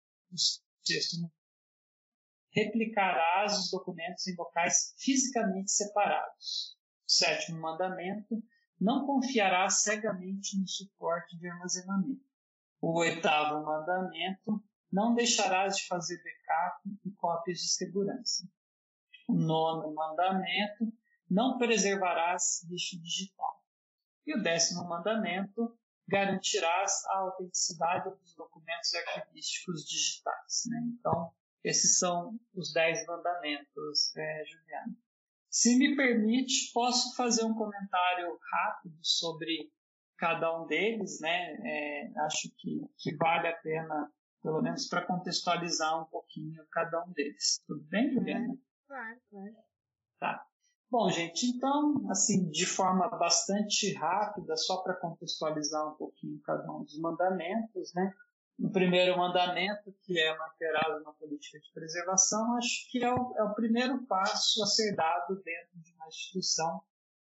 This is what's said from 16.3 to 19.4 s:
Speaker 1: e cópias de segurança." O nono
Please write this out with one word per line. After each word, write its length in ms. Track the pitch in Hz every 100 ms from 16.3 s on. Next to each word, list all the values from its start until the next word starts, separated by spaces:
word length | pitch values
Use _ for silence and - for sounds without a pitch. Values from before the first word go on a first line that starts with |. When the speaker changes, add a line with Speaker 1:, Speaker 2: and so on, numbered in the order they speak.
| - - 160 180 - 202 202
Speaker 1:
e 60 | 185
cópias 480 | - 175 165 175 170
de 100 | -
segurança." 800 | - 180 190 202 - - - - _ _ _ _ _ _ - -
O 60 |
nono 580 | 180